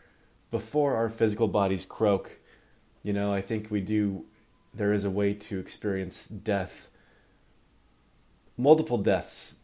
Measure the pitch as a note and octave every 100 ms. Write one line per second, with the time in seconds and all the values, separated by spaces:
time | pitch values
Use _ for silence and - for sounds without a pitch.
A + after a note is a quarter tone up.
0 | _ _ _ _ - A2 - D3 C#3+ A#2
1 | A2+ G#2+ A2 G#2 A2 G#2 G2 F#2+ - -
2 | G#2+ G2 - - _ - _ _ _ _
3 | G#2 G2+ G2+ G2 - A2+ G#2+ G#2 F#2+ G#2+
4 | G#2 F#2+ - _ _ _ _ G#2+ G2+ G#2
5 | F#2+ F#2+ G2+ G#2 - F#2+ - - G#2 F#2+
6 | F2+ - - G#2+ - G2+ F2 - - _
7 | _ _ _ _ _ _ _ _ _ _
8 | _ _ _ _ _ - C3+ D#3 - A#2+
9 | G2+ F#2 - - - -